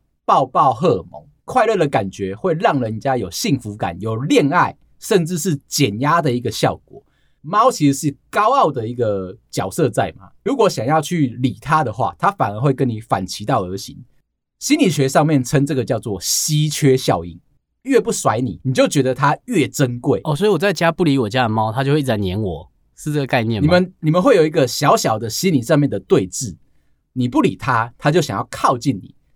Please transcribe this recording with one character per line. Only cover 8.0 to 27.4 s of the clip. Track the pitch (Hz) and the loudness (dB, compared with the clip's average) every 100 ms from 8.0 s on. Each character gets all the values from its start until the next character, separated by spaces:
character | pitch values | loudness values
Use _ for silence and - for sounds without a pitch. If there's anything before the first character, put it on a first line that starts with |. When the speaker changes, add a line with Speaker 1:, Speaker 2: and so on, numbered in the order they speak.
| 151 - _ | -2 -6 _
Speaker 1:
高 | 214 214 | 0 2
傲 | 277 180 | 4 2
的 | 127 110 | 0 -6
一 | |
个 | 123 110 101 92 101 _ | -2 -2 -2 -6 -14 _
角 | - 95 | -6 -4
色 | - 139 | 0 0
在 | 135 95 - | 0 -4 -6
嘛， | 95 _ | -20 _
如 | 214 277 | -4 2
果 | 196 | 2
想 | - | 0
要 | 117 156 | -2 -2
去 | 151 175 131 110 | 0 -2 -2 -2
理 | 127 92 | -4 -4
它 | 135 156 | -2 0
的 | 123 | 0
话， | 110 104 - | -2 -6 -2
它 | 185 | -2
反 | 196 113 | -2 -4
而 | 104 | 0
会 | 143 | 0
跟 | 131 127 | 0 -2
你 | 107 | -4
反 | - 104 | -4 -4
其 | 92 - | -4 -8
道 | 104 123 | -4 -2
而 | 92 98 | -2 -8
行。 | - 147 - _ _ _ _ - | -12 -16 -20 _ _ _ _ -8
心 | - 302 | -2 2
理 | 214 | 2
学 | 147 135 | 2 0
上 | 170 | 2
面 | 151 143 | 2 2
称 | 120 143 | 2 0
这 | 139 | 0
个 | 135 | -2
叫 | 113 113 | -2 -4
做 | 113 90 | -4 -6
稀 | - - - 151 151 | -4 -4 0 0 0
缺 | - 139 131 | 2 2 4
效 | - 92 | 2 -2
应， | 87 - _ _ _ _ | -4 -14 _ _ _ _
越 | 254 247 | 0 0
不 | 226 | 2
甩 | 143 139 - | -2 -2 0
你， | 127 - | -2 -4
你 | 131 | -2
就 | 131 262 | 2 2
觉 | 147 | 2
得 | 127 | 0
它 | 127 143 160 - | 2 0 0 -2
越 | 202 127 | 0 0
珍 | - 131 120 | 0 -2 0
贵。 | 143 113 | 0 0
Speaker 2:
哦， | 156 | -2
所 | 147 208 | 0 0
以 | |
我 | 175 | 2
在 | 202 | 0
家 | 165 170 | 0 0
不 | 165 | 2
理 | 165 135 | 2 2
我 | 104 | 0
家 | 127 | 0
的 | 117 | 0
猫， | 110 110 | 0 -2
它 | 113 | -2
就 | 135 | 0
会 | 151 | 0
一 | |
直 | 131 | 0
在 | 107 | -2
黏 | 95 101 | -2 -2
我， | 101 76 - _ _ - | -4 -6 -12 _ _ -12
是 | 156 | -6
这 | 147 | -4
个 | 135 | 0
概 | 131 | 0
念 | 113 110 | 0 2
吗？ | |
Speaker 1:
你 | 156 | 4
们， | 180 185 - | 2 0 -2
你 | 156 | 0
们 | 170 | 2
会 | 254 202 | 4 4
有 | |
一 | 156 | 4
个 | 156 123 | 2 0
小 | - 147 214 | 2 2 2
小 | 139 110 | 2 -2
的 | 110 | -4
心 | - 190 | -2 0
理 | 143 | 2
上 | 113 147 | 2 2
面 | 143 | 2
的 | 101 | -2
对 | - 180 92 | 2 2 2
峙。 | - 113 78 _ _ _ _ _ | -6 -10 -12 _ _ _ _ _
你 | 127 123 | -4 0
不 | 143 | 2